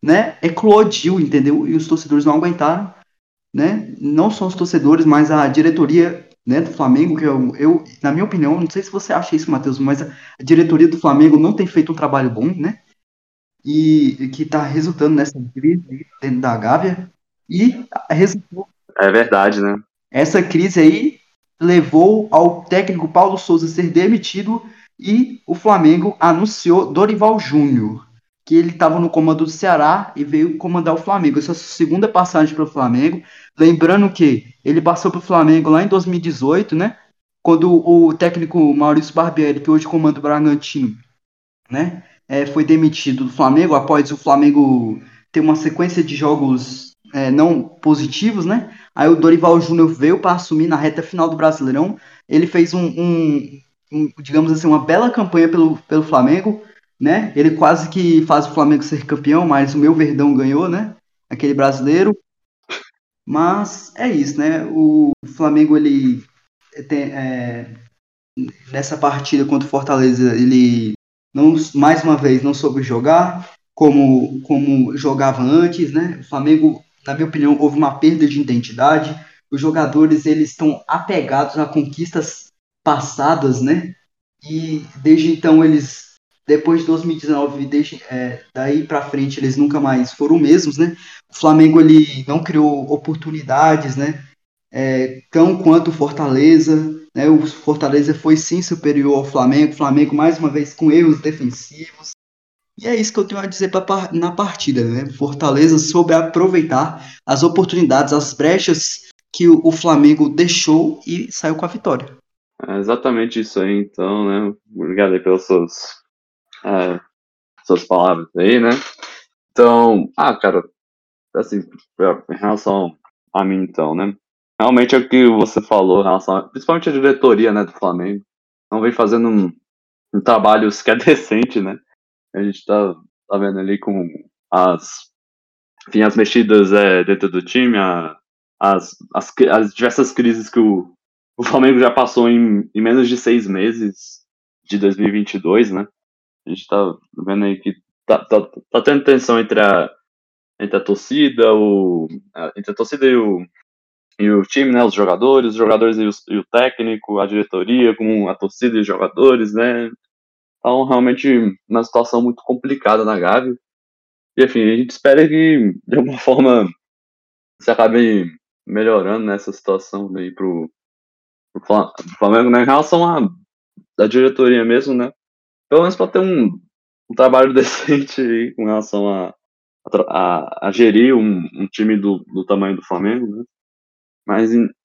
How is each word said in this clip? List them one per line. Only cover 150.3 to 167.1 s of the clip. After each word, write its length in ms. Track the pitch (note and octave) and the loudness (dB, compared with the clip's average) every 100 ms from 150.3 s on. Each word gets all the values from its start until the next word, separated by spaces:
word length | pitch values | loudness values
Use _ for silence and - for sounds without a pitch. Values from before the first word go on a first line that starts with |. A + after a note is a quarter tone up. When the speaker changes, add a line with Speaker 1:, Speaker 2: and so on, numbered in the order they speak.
| _ _ - | _ _ -12
Speaker 2:
entre 180 | G2+ G2 | -4 -4
a 60 | |
torcida, 680 | - G2 - C#3+ C#3+ A#2 A2+ | -2 -6 -4 0 0 2 4
o, 540 | G#2+ G#2+ G2 F#2 E2+ D#2+ - _ E2 | 4 2 2 0 -2 -6 -12 _ -14
a, 160 | D#2+ G2+ | -12 -12
entre 140 | G#2 | -12
a 40 | G#2 | -8
torcida 300 | A2+ C#3+ C3+ | -8 0 2
e 100 | B2 | 2
o, 300 | G#2+ F2+ F2+ _ _ _ _ _ _ - | 0 -2 -8 _ _ _ _ _ _ -2
e 100 | G#2 | 2
o 120 | G2+ | 2
time, 280 | F#2+ C#3 C3+ | 0 0 0
né? 120 | B2 | 2
Os 100 | A2+ | 2
jogadores, 580 | G2+ F#2 F2+ C3 C3+ A#2 | 2 0 2 2 2 2
os 60 | A2 | 0
jogadores 400 | A2 A2 A2+ A2 | 2 2 2 0
e 60 | |
os, 200 | G#2+ G2+ - | -4 -4 -8
e 100 | G2+ | -8
o 80 | - | -2
técnico, 760 | A#2+ C3 - A2+ G#2+ - G#2 | 0 0 -2 -6 -8 -6 -4
a 60 | G2 | -2
diretoria, 680 | G#2 G2+ F#2 F#2+ B2+ A#2 G#2+ | -2 -4 -4 -2 2 2 0
com 320 | A2 G#2+ F#2+ | -2 -2 -2
a 80 | - | -4
torcida 420 | G2 - A#2+ A2 | -8 -4 -2 -2
e 40 | |
os 60 | G2+ | -4
jogadores, 640 | F#2 F#2 - C3+ B2+ G#2+ | -4 -4 2 2 2 0
né? 360 | G#2+ A#2+ A#2+ A#2 - _ _ _ _ _ _ | -2 -2 -4 -8 -14 _ _ _ _ _ _
Então, 260 | B2 B2+ C3 | -2 0 0
realmente, 680 | B2 B2 B2+ C#3 B2 G#2+ F#2+ - | 2 2 0 0 2 0 -4 -6
uma 140 | A#2 | -6
situação 380 | A2+ A#2+ A#2 A#2+ | -2 -2 0 -2
muito 200 | A#2+ A#2 | -2 -4
complicada 640 | - B2+ C3+ C3+ G#2 A2 G#2+ | -6 -6 -6 -4 0 0 0
na 120 | G2+ | -2
Gávea. 380 | F2 A#2 B2+ B2 _ _ _ _ _ _ _ - | 0 0 -2 -10 _ _ _ _ _ _ _ 0
E, 80 | |
enfim, 180 | C3 A#2+ | 2 2
a 140 | A2 A2+ | 0 0
gente 140 | B2 | -2
espera 360 | - C#3+ C#3 D#3 | 0 4 4 4
que, 460 | D#3 D#3+ D3+ G#2 E2+ - | 4 2 2 0 -2 -4
de 80 | C3+ | -2
alguma 220 | B2+ B2+ | -2 -2
forma, 500 | - B2+ C3 A#2+ F#2 - _ _ _ | 0 2 4 4 0 -6 _ _ _